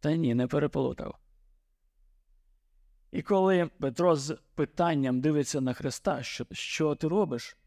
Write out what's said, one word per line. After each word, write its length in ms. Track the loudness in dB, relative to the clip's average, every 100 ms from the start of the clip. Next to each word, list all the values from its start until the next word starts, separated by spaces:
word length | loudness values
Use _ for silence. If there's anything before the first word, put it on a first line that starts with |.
Та 160 | 0 2
ні, 180 | 2
не 120 | 2 2
переплутав. 720 | 0 0 0 -4 -4 -10 -12 _ _ _ _ _ _ _ _ _ _ _ _ _ _ _ _ _ _ _
І 120 | -10
коли 480 | 0 2 4 4 2 _
Петро 380 | -6 2 4 4
з 220 | 0 -8 _
питанням 640 | -4 -4 0 0 2 2 2
дивиться 400 | 2 2 0 -2
на 120 | -2
Христа, 500 | -4 -6 -4 -4 -4
що, 240 | -6 -10 -10
що 420 | -10 -8 -2 -2
ти 140 | 0 0
робиш? 480 | 0 0 -4 -10 -20